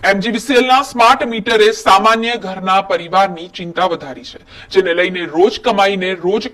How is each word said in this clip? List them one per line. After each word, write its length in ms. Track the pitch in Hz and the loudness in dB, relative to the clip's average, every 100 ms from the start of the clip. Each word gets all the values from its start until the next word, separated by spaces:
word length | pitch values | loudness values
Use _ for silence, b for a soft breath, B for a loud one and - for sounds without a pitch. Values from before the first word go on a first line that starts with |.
એમ 160 | 196 196 | 2 0
જી 120 | 202 | 0
વી 100 | 220 | -4
સી 160 | - 254 | 0 2
એલ 80 | 254 | 4
ના 160 | 262 277 | 2 2
સ્માર્ટ 340 | 240 233 269 277 | 2 4 4 0
મીટરે 340 | 226 208 226 214 220 | -4 0 2 2 2
સામાન્ય 580 | - 190 214 226 226 233 | 4 4 4 2 -2 -6
ઘરના 340 | 190 190 185 190 196 | -8 -8 -2 0 0
પરિવારની 560 | 175 170 185 196 170 175 - | -4 0 0 0 -2 -14 -12
ચિંતા 300 | 175 170 180 | -10 -2 -2
વધારી 300 | 165 143 127 - | -2 -10 -16 -18
છે, 100 | - _ B B 190 | -20 _ B B 0
જેને 180 | 180 170 | 0 0
લઈને 260 | 185 185 170 | -2 -2 -6
રોજ 260 | 156 202 220 247 | 2 2 2 -4
કમાઈને 480 | 202 196 196 185 185 | 2 0 0 -4 -4
રોજ 240 | 180 214 254 | -2 -2 -4